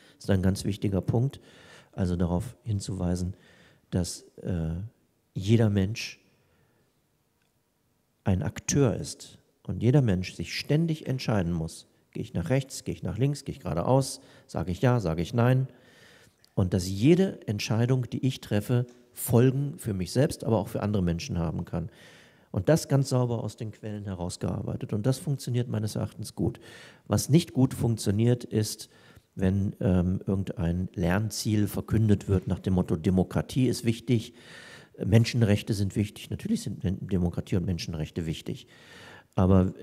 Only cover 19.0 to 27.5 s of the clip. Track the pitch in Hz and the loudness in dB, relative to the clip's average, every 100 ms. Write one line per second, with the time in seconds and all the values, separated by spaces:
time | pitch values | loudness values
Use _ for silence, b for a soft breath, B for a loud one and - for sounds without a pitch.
19 | B - - 117 131 135 143 - 113 98 | B -10 2 6 6 4 -2 -6 -4 -4
20 | 87 123 151 - - 107 98 - 104 104 | -2 0 0 0 0 0 0 -4 -2 0
21 | 87 85 - 87 82 82 87 87 82 B | 0 -2 -4 -4 -2 -4 -6 -6 -8 B
22 | B B B B B - 143 156 - 139 | B B B B B -2 2 2 2 0
23 | 135 127 123 117 113 - 107 - 110 104 | 2 0 0 -2 -6 -8 -12 -10 -10 -8
24 | 101 87 87 - 92 95 - 117 127 107 | -8 -6 -6 -4 -4 -4 -6 -8 -6 -2
25 | 127 131 156 135 - 120 120 110 107 113 | 0 -2 -4 -6 -4 -4 -2 -4 -4 -4
26 | 104 - 110 - - - B B B B | -6 -8 -12 -4 -4 -4 B B B B
27 | - 104 - 160 - | -2 0 4 4 4